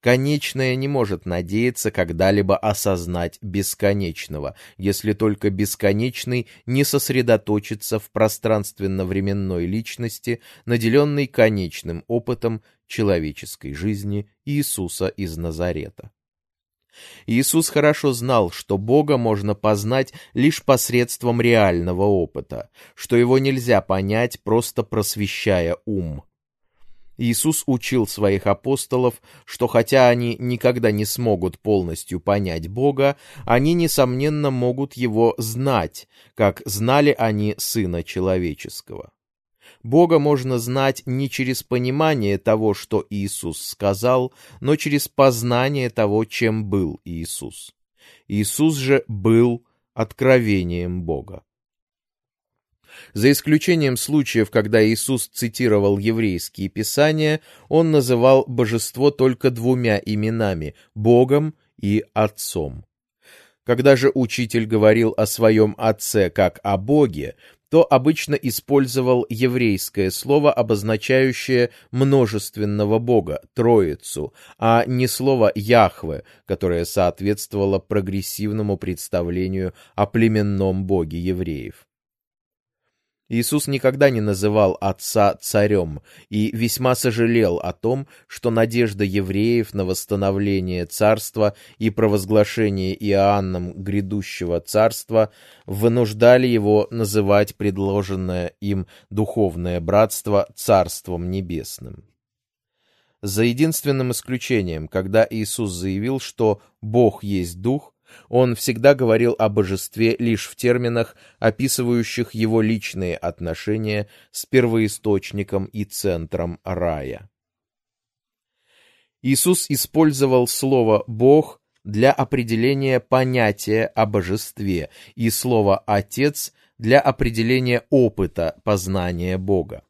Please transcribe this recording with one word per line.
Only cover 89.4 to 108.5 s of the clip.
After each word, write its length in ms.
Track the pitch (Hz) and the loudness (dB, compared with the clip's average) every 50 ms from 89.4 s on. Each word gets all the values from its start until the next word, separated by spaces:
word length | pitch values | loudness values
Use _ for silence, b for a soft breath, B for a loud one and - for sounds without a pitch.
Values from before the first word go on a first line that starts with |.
| 107 117 120 120 110 - | 0 2 2 0 0 -2
на 140 | - 101 95 | -4 -6 -4
восстановление 1000 | 90 92 - - - 104 98 98 98 98 98 101 101 98 95 92 92 92 90 87 | -4 -4 -6 -4 -4 -4 0 0 0 0 0 0 0 0 0 -2 -4 -4 -6 -6
царства 720 | - - - 107 104 110 107 - - _ 113 107 104 98 B B B B B | -8 -2 2 2 2 2 2 -2 -10 _ 0 0 0 -2 B B B B B
и 100 | 113 113 | -4 -2
провозглашение 1040 | 101 - 113 107 101 104 95 95 107 110 104 - - - 110 104 98 95 95 95 95 | 0 2 2 2 2 0 0 2 2 2 2 2 0 -2 -2 -2 -2 -2 -4 -6 -6
Иоанном 880 | - 104 101 98 98 98 98 101 101 95 92 92 90 87 87 - - | -6 -2 0 2 4 4 4 2 2 0 -4 -4 -6 -8 -8 -10 -10
грядущего 800 | 95 98 98 101 98 92 104 104 95 - - - 92 85 85 85 | -8 -4 -4 -4 -4 -4 -6 -8 -8 -8 -10 -8 -6 -4 -4 -4
царства 720 | - - - 107 110 113 - - - _ 110 110 110 107 b b b b b b b | -4 -2 2 2 2 2 2 -2 -10 _ 2 2 2 2 b b b b b b b
вынуждали 840 | - 95 98 107 117 117 123 120 104 107 107 117 120 123 127 127 | -12 -6 0 0 2 2 2 0 0 0 4 6 8 8 8 6
его 400 | 127 120 110 101 101 104 107 104 - | 2 2 2 2 4 4 4 2 0
называть 640 | 117 117 113 98 101 107 101 98 101 104 104 - - | -2 -4 -4 0 0 0 2 4 4 4 4 0 -4
предложенное 960 | _ 104 101 92 98 98 98 98 104 98 95 98 92 92 92 90 90 87 85 _ _ | _ -4 -4 -2 -2 -2 -2 0 -2 -2 -4 -6 -6 -4 -4 -4 -4 -6 -8 _ _
им 260 | 101 101 101 95 90 b b b b b | -4 -4 -2 -2 -4 b b b b b
духовное 720 | 98 101 107 - - 113 107 92 80 85 87 90 87 87 | -4 -4 -4 -2 0 0 0 0 0 -4 -4 -4 -4 -4
братство 640 | 82 82 98 101 - - - - - 107 104 101 - - - | -2 0 2 2 2 0 -4 -10 -4 0 0 0 0 -2 -8
«Царством 760 | - - - 110 95 90 - - - _ - 90 85 87 90 | -10 0 2 4 4 4 0 -4 -14 _ -8 -8 -8 -6 -6
Небесным». 720 | 92 98 95 85 85 78 - - - - 62 62 - - _ _ _ _ _ _ _ _ _ _ _ _ _ _ _ _ _ _ _ _ _ _ _ _ | -6 -6 -6 -6 -8 -8 -8 -10 -14 -16 -18 -18 -20 -20 _ _ _ _ _ _ _ _ _ _ _ _ _ _ _ _ _ _ _ _ _ _ _ _
За 200 | - 101 95 104 | -10 -6 -2 0
единственным 720 | 113 120 120 127 151 160 156 - - 139 139 135 131 123 | 0 0 2 2 0 0 0 -2 -2 -2 -2 -2 -2 -4
исключением, 720 | 120 - - - 127 127 - - 131 110 95 90 82 78 78 | -4 -6 -6 -6 -8 -8 -4 -2 0 0 0 -2 -6 -8 -10
когда 400 | 78 - 92 92 95 98 110 113 - | -6 -4 -4 -4 0 2 2 2 2
Иисус 440 | 117 113 107 - - - 113 101 | 0 -6 -4 -4 -4 -6 -6 -6
заявил, 480 | 90 87 90 98 95 98 104 120 135 135 | -6 -6 -6 -4 -4 -4 -4 -4 -4 -4
что 400 | - - - - 117 107 101 98 b b b b | -6 -10 -4 0 0 0 0 0 b b b b
«Бог 420 | - 107 107 120 123 107 - - - | -12 -2 2 4 4 4 2 0 -6
есть 380 | 101 101 95 90 85 85 90 | -4 -2 -2 -2 -4 -8 -6
Дух», 320 | 95 117 131 147 - - _ _ b b b b b b | -4 -2 -2 -4 -6 -12 _ _ b b b b b b
Он 260 | - 123 127 123 | 2 2 2 2